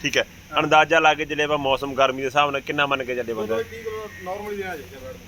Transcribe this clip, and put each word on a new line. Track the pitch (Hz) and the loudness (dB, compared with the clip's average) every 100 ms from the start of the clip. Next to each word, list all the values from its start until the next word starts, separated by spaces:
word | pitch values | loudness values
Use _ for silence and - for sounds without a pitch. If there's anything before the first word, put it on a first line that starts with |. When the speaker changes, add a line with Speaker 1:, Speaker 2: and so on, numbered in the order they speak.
Speaker 1:
ਠੀਕ | 143 131 | 0 0
ਹੈ। | - - - | 0 -6 -4
Speaker 2:
ਹਾਂ। | 143 | -2
Speaker 1:
ਅੰਦਾਜ਼ਾ | 156 156 151 160 | 4 6 6 6
ਲਾ | 156 | 6
ਕੇ | 151 151 | 4 -2
ਚੱਲੇ | 147 | -2
ਆਪਾਂ | 147 151 | 0 0
ਮੌਸਮ | 135 131 139 | 2 0 0
ਗਰਮੀ | 135 135 131 | 2 2 2
ਦੇ | 135 | 0
ਹਿਸਾਬ | 143 147 | 2 2
ਨਾਲ | 139 | 0
ਕਿੰਨਾ | 135 147 143 | -4 0 0
ਮੰਨ | 135 | 0
ਕੇ | 123 123 | -2 -4
ਚੱਲੇ | 117 | -2
ਬੰਦਾ? | 110 107 110 | -4 -2 -2
Speaker 2:
ਉਹ | |
ਤੀਹ | - - | -4 -8
ਕਿਲੋ | - 214 208 - | -10 -10 -12 -12
ਨਾਰਮਲ | 180 202 208 202 | -10 -8 -6 -6
ਜਿਹਾ | 190 165 | -8 -8
ਜਾਏਗਾ | 127 131 | -12 -14
ਮੈਡਮ। | 127 127 | -14 -16